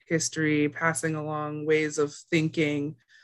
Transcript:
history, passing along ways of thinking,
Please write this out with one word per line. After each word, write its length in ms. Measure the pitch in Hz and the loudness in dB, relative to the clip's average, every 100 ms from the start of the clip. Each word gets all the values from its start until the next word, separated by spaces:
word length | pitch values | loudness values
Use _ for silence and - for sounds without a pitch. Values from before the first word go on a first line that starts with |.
| - | -4
history, 640 | 165 - 160 156 151 147 | -2 0 0 2 2 2
passing 480 | 147 165 160 160 156 | 0 -2 0 -2 -4
along 500 | 151 151 151 151 151 | -4 -6 -6 -4 2
ways 320 | 156 151 147 | 2 2 0
of 160 | 147 - - | 0 -2 -2
thinking, 640 | 170 156 165 147 147 147 156 _ - | 2 2 2 0 0 -4 -8 _ -20